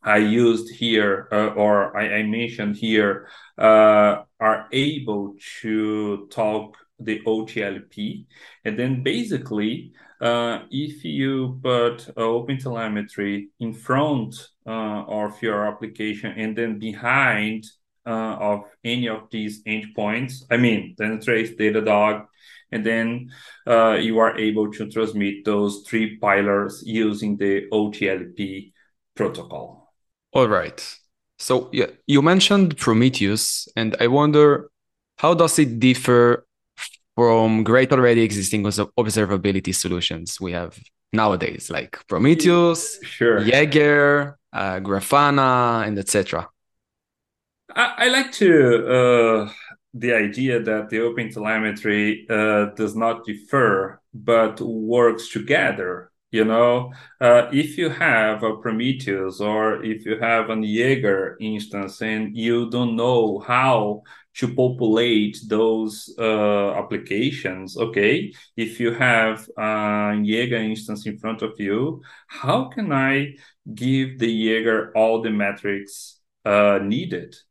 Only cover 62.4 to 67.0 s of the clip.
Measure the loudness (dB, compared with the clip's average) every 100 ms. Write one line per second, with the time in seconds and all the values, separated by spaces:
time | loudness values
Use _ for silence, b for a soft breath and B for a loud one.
62.4 | -2 0 0 -2 -2 0 2 2 2 -2
63.4 | -2 0 2 2 0 -4 b b b -6
64.4 | -4 0 0 2 2 2 4 2 0 -4
65.4 | -4 2 2 2 -4 -8 -16 -4 -2 2
66.4 | 2 2 0 -2 -4 -8